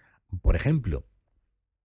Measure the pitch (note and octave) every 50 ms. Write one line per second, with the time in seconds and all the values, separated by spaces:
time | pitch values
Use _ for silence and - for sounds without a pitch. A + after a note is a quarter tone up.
0 | _ _ _ _ _ _ F#2+ F2 - - E2+ D#2+ - C#3 D#3+ D3+ A2+ G2+ D2+ C2
1 | - _ _ _ _ _ _ _ _ _ _ _ _ _ _ _